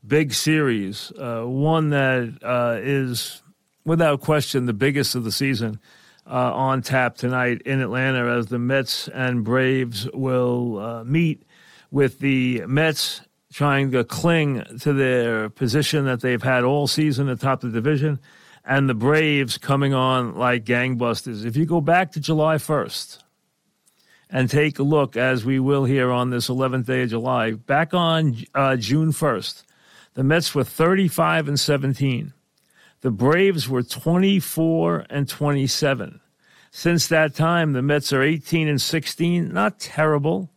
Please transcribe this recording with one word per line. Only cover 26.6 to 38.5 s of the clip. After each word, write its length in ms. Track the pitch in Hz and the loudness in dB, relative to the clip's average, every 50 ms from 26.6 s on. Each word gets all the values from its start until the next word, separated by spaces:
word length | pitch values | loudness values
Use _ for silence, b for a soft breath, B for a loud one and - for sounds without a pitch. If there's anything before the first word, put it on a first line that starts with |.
| 135 131 127 131 117 | 0 0 0 -2 -2
day 140 | 123 127 127 | 0 0 0
of 80 | 127 117 | 0 -2
July, 420 | 110 117 113 131 127 120 110 113 | -2 -2 -2 0 0 0 0 0
back 420 | 113 110 - - 139 147 165 156 - | -2 -6 -2 0 0 0 2 0 0
on, 440 | 180 170 165 165 160 160 143 117 113 - _ - | 0 2 2 2 2 2 0 0 -2 -10 _ -2
uh, 220 | 139 139 135 131 | 0 2 2 2
June 340 | 123 107 101 135 156 160 160 | 0 0 0 0 2 2 0
first, 540 | 147 - 160 143 117 92 - - - - _ b b b b b b b b b b | 0 0 0 0 0 -2 -4 -8 -12 -14 _ b b b b b b b b b b
the 100 | - 135 | -2 2
Mets 320 | 135 156 175 - - - | 2 2 2 2 0 0
were 80 | 147 127 | -2 -2
thirty-five 840 | - - - 160 175 190 196 196 170 - - 165 165 165 160 151 | -2 0 2 2 4 4 4 2 2 2 2 2 2 2 0 0
and 120 | 143 147 135 | 0 -2 -2
seventeen. 760 | - - 143 139 139 135 131 - 139 135 123 - 104 98 - _ _ _ _ b b b b b b b b b | 0 0 0 0 0 -2 0 0 0 0 0 -2 -6 -10 -14 _ _ _ _ b b b b b b b b b
The 100 | - 131 | -4 -4
Braves 580 | 110 98 123 139 160 175 196 196 185 160 113 120 | -2 2 2 4 4 4 4 4 2 0 -2 -2
were 140 | 131 123 123 | -2 -2 -2
twenty-four 1200 | - - 131 - 175 170 180 190 196 202 190 - - - 160 165 165 165 165 170 170 170 156 - - | -4 -8 -6 -2 0 2 4 4 4 2 2 0 -2 -2 0 2 2 2 2 2 0 0 -2 -4 -6
and 180 | - 143 139 - | -4 -4 -4 -4
twenty-seven. 920 | - - 147 147 143 139 135 127 - - 151 143 135 117 95 73 - - _ _ _ b b b b b b b | -4 -4 -2 0 0 0 0 0 0 0 0 0 0 -2 -4 -10 -12 -20 _ _ _ b b b b b b b
Since 340 | b - - 170 170 160 - - | b -2 0 2 2 2 2 2
that 260 | 165 156 156 151 - | 4 2 2 2 2
time, 380 | - 160 165 175 170 165 151 139 | 0 0 2 2 2 2 2 0
the 100 | 127 131 | 0 2
Mets 280 | 143 147 147 139 - | 2 2 0 0 0
are 120 | 143 131 135 | 0 2 2
eighteen 440 | 151 165 156 - - | 2 0 -2 -2 -2